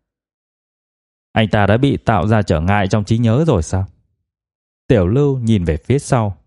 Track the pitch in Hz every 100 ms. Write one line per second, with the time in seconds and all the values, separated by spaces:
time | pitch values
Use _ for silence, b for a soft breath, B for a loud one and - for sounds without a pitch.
0 | _ _ _ _ _ _ _ _ _ _
1 | _ _ _ 110 110 107 101 113 139 -
2 | - 104 104 110 98 80 85 104 95 107
3 | 101 113 117 120 165 101 - 95 95 _
4 | _ _ _ _ _ _ _ _ - 117
5 | 90 127 143 131 113 107 82 76 - 139
6 | - 123 104 -